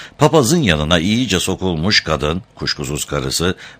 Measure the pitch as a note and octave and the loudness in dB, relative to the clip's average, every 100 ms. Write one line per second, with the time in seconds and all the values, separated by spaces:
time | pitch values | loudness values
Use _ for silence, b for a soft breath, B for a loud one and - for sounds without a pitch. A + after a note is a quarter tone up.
0 | B - D3+ D#3+ A#2+ F3 B2+ D#2 D2+ F2 | B 0 4 4 4 2 2 2 2 0
1 | E2+ A2 B2+ F2+ - F2+ F#2 E2 E2+ G#2+ | 2 0 0 0 -2 -2 -2 -2 0 0
2 | - D#2 D2+ E2+ - - C#2+ - C#2 D2 | 0 -2 -2 -4 -8 -8 -8 -6 -6 -6
3 | - C#2+ C2+ C2 E2+ F#2 B B | -4 -4 -4 -2 -2 -2 B B